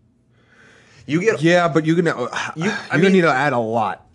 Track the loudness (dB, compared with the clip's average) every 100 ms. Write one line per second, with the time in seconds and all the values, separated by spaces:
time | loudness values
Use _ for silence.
0 | _ _ _ _ _ _ _ _ _ -20
1 | -6 -2 -2 0 2 4 2 0 0 0
2 | 0 -2 -6 -8 -8 -6 -6 -6 -4 0
3 | 4 4 4 2 0 -2 -2 -2 -2 -6
4 | _